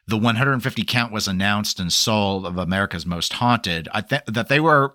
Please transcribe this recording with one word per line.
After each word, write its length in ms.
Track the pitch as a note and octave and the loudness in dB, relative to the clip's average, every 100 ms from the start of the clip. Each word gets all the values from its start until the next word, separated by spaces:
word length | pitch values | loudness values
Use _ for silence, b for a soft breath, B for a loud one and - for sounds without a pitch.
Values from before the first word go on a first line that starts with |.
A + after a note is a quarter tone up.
| B | B
the 120 | A2+ | 0
one 160 | A#2 | 2
hundred 260 | A2+ C3+ C3+ | 2 2 2
fifty 220 | C3 - | -2 -4
count 300 | G2 B2+ A#2 | -2 0 0
was 160 | G#2+ G2+ | -2 -2
announced 500 | F#2 G2 G#2 G#2 - | 0 2 2 -2 -4
and 140 | F2 | -2
sold 520 | - - G#2+ G2+ G2 | 0 2 2 2 0
of 140 | F#2 F2 | -4 -4
America's 480 | F2 F#2+ G2 F2 F2 | -2 0 0 -4 -6
Most 260 | F2 - | -4 -4
Haunted, 540 | - A#2+ A#2 - E2+ D#2 | 0 2 2 0 -4 -4
I 60 | G#2+ | -6
th-, 220 | G2+ C#3 - | -4 -4 -4
that 220 | A2 A2 | -4 0
they 100 | C#3+ | 2
were, 340 | D#3+ D3 C#3 | 4 4 2